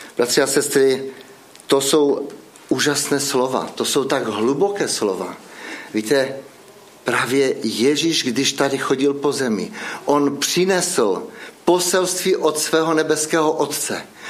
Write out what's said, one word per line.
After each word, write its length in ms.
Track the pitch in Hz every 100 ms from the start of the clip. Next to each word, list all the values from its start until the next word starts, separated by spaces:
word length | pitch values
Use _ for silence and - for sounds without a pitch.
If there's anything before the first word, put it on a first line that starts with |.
| - -
Bratři 240 | 120 151
a 60 | 135
sestry, 560 | 147 135 139 135 131 135 - - - - - -
to 140 | 139
jsou 460 | 139 160 143 135 143 - - - -
Úžasné 500 | 127 147 143 - 143
slova, 500 | 139 131 127 110 - -
to 100 | 117
jsou 180 | 143
tak 240 | 131 139 113
hluboké 600 | 104 117 143 196 202 123
slova. 500 | - 107 92 90 90 - - - - -
Víte, 440 | 110 110 139 127 - - - - - - -
právě 520 | - - 131 135 135 -
Ježíš, 600 | 110 104 127 147 165 156
když 300 | 127 117 135
tady 240 | - 139 131
chodil 360 | - 131 139
po 180 | 139 147
zemi, 400 | 127 131 104 87 - - - -
on 320 | 147 143 143
přinesl 840 | - 175 185 185 170 - 107 87 - - - - -
poselství 720 | 180 180 190 170 - 190 185
od 240 | 156 151
svého 340 | - 160 160
nebeského 580 | 156 151 151 151 165 156
Otce. 500 | 127 143 143 - 101 - - -